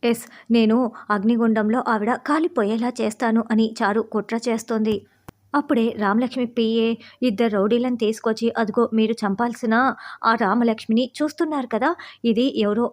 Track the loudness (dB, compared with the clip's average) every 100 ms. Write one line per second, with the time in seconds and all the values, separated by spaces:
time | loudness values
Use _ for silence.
0 | 0 -2 -6 -20 0 2 4 4 0 -4
1 | -4 -2 2 2 2 2 2 0 0 -2
2 | -2 -4 -2 0 0 0 0 0 -4 -2
3 | -6 -2 0 0 0 0 0 0 0 0
4 | -2 -4 -4 -4 -2 -4 -2 -2 0 -2
5 | -6 _ -20 -20 _ -4 0 0 0 0
6 | 0 0 0 -2 -4 -2 0 2 0 -2
7 | -8 -4 -2 0 0 2 2 2 0 0
8 | -2 0 -2 0 -2 0 -2 0 0 2
9 | 0 0 -2 -2 -2 -2 0 2 2 -2
10 | -12 -4 0 2 2 2 2 0 0 0
11 | 0 -2 -4 -2 -2 -2 -2 0 0 -2
12 | -8 -4 0 2 2 0 0 0 -2